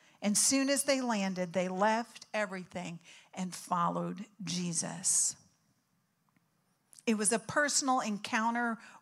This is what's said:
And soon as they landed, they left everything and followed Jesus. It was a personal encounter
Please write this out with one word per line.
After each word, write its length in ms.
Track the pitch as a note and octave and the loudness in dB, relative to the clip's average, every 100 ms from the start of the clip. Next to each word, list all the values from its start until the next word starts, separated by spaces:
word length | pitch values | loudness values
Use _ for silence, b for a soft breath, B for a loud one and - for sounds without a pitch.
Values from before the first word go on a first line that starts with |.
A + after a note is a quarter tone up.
| b b | b b
And 160 | G3+ G#3 | 0 2
soon 320 | - C4+ C4+ | 4 4 4
as 140 | C#4 | 2
they 160 | C4+ C4+ | 2 2
landed, 540 | B3 G#3+ F#3+ F#3 F3+ | 2 0 0 -2 -2
they 160 | F#3 F3+ | 0 0
left 560 | F#3 G#3 A3 A#3 - - | 2 4 2 -2 -12 -6
everything 680 | G#3+ G#3 F#3 F3 F#3 F3 E3+ B B B - | -4 -2 -4 -8 -8 -8 -10 B B B -8
and 180 | F#3 | -8
followed 760 | E3+ - F3+ E3+ F3 F3 F3+ G#3+ _ | -8 -4 0 2 0 -4 -6 -12 _
Jesus. 920 | E3+ F3 F3 E3 E3 E3 F#3+ - - - _ _ _ _ _ _ _ _ _ _ _ _ _ _ _ - - | -6 -2 -2 -2 -4 -4 0 2 0 -4 _ _ _ _ _ _ _ _ _ _ _ _ _ _ _ -8 0
It 100 | G#3+ | 2
was 160 | G#3 | 2
a 80 | A3+ | 0
personal 600 | A3 D4+ D4 - C#4 B3+ | 0 0 2 2 2 0
encounter 800 | A#3 G3+ G#3 A#3 A3+ A#3 A#3+ A3 B B | 0 -4 -2 0 0 0 -2 -4 B B